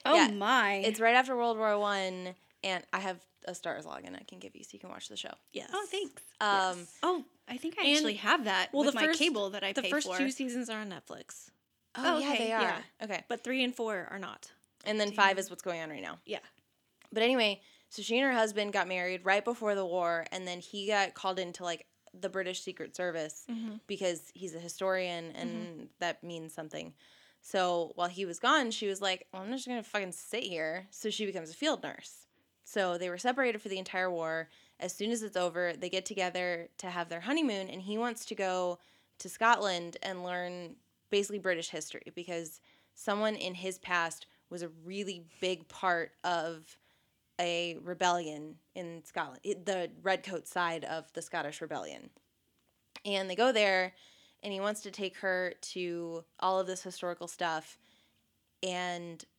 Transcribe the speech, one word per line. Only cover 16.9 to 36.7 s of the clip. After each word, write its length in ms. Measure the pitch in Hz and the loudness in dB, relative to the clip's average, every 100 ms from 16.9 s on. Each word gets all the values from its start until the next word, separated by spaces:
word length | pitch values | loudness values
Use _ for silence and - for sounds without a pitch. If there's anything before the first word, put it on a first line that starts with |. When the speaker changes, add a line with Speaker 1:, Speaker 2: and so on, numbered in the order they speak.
| _ - | _ -6
Speaker 2:
But 120 | 214 | 2
anyway, 380 | 233 262 214 196 - - _ | 4 6 4 2 -8 -20 _
so 140 | - | -10
she 160 | 202 240 | 0 2
and 80 | 277 | 4
her 60 | 247 | 4
husband 360 | 220 208 208 | 2 2 0
got 140 | 202 180 | 0 0
married 340 | 185 180 185 185 | 0 -2 0 2
right 180 | 202 | 2
before 300 | 208 240 214 | 2 0 0
the 120 | 196 185 | 0 2
war, 400 | 180 170 170 160 | 2 2 2 -2
and 160 | 185 180 | -6 -4
then 120 | 180 | -6
he 260 | - 202 196 | -8 -6 2
got 280 | 202 190 - | 4 2 0
called 240 | 190 185 | -2 -2
into, 240 | 175 170 | -4 -4
like, 240 | 175 165 - _ - | -4 -4 -8 _ -20
the 160 | 185 185 | -8 -4
British 320 | 190 185 185 | -2 -4 -4
Secret 340 | - - - - | -8 -8 -8 -4
Service 500 | 180 165 156 - - | -2 -2 -4 -8 -10
Speaker 3:
Mm-hmm. 260 | 226 220 220 - | -8 -6 -8 -8
Speaker 2:
because 440 | 202 190 165 - 175 | -2 0 0 -6 -12
he's 180 | 185 | -10
a 60 | 160 | -8
historian, 720 | 170 - 190 185 180 170 165 - | -10 -2 0 2 0 -4 -6 -6
and 140 | 170 | -6
Speaker 3:
Mm-hmm. 340 | 170 175 156 - _ | -6 -6 -10 -14 _
Speaker 2:
that 240 | 175 160 | -4 -4
means 300 | 170 165 160 | -8 -10 -10
something. 400 | - 156 151 165 - - - - _ | -10 -10 -10 -12 -16 -20 -20 -20 _
So 540 | - 196 180 175 160 - | -4 2 2 2 0 -2
while 140 | 175 | -2
he 160 | 180 190 | -2 -6
was 140 | 170 | 2
gone, 320 | 240 311 240 | 4 6 4
she 160 | 220 208 | 0 -2
was 120 | 196 | 0
like, 260 | 196 185 - | 0 0 -4
"Well, 100 | 190 | -10
I'm 80 | 196 | -6
just 160 | 262 247 | -6 -4
gonna 140 | 240 | -6
fucking 280 | 214 208 185 | -2 -2 -4
sit 320 | 175 - 226 | -8 -6 -4
here." 440 | 226 165 156 175 196 | -4 -2 -2 -4 -8
So 200 | - 214 | -6 -4
she 160 | 208 202 | -2 -2
becomes 240 | 185 160 | -4 -8
a 40 | |
field 280 | 165 294 226 | -2 0 0
nurse. 440 | 156 - - - - _ _ _ - | -4 -10 -16 -20 -20 _ _ _ -4
So 320 | 208 185 175 | 0 2 0
they 120 | 180 | -2
were 80 | 180 | 0
separated 420 | 247 254 254 214 | 2 4 2 0
for 80 | 208 | -4
the 80 | 190 | -6
entire 340 | 185 185 185 | -2 0 0
war. 380 | 170 160 160 160 - _ - | 0 0 -2 -4 -12 _ -8
As 100 | 180 | -6
soon 180 | - 214 | -2 -2
as 100 | 233 | 0
it's 140 | 220 185 | -2 0
over, 340 | 180 170 175 | 0 2 0
they 160 | 151 180 | 0 -2
get 180 | 190 185 | -2 4
together 600 | 202 180 180 180 170 170 | 4 4 2 0 -2 -6